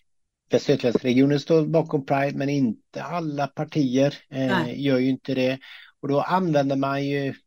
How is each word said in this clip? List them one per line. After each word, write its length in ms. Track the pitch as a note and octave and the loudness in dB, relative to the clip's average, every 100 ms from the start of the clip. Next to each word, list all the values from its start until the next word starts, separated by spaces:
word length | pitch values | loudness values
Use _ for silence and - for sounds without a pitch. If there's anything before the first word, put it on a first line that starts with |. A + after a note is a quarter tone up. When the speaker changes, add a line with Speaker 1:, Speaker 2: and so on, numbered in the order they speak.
| _ _ _ _ _ | _ _ _ _ _
Speaker 1:
Västra 220 | B2 - | 0 2
Götalandsregionen 640 | C3+ B2 - C3 B2+ C#3 C#3+ | 0 0 0 2 2 4 2
står 260 | - D#3+ D3+ | 2 2 2
bakom 400 | D#3+ D#3+ D3+ C3+ | 0 0 -4 -2
Pride, 320 | C#3 C#3+ C#3+ | -2 0 -2
men 120 | C#3 | -2
inte 540 | C#3+ B2 - _ C#3+ | 0 0 -2 _ -12
alla 440 | C#3 E3+ D#3 C#3+ C#3 | -8 -6 -6 -4 -4
partier, 720 | - D#3 D#3+ C3 B2+ C#3 - _ | -6 -4 -2 0 2 2 0 _
eh, 180 | C3+ C3 | -4 -2
Speaker 2:
Nej. 340 | B2 A#2+ B2+ | 0 -2 -2
Speaker 1:
gör 160 | C#3 B2+ | 0 2
ju 120 | C3+ | 2
inte 260 | C3 - C3 | -2 -2 0
det. 240 | B2+ C3 - - - _ | 0 -2 -8 -20 -20 _
Och 80 | C#3 | -2
då 120 | C#3 | -2
använder 540 | - F#3 F3+ D3 C#3 C3+ | 0 0 2 2 2 0
man 300 | C#3 C#3 C#3 | -2 -2 -2
ju 280 | C#3+ C#3 - | -2 -4 -8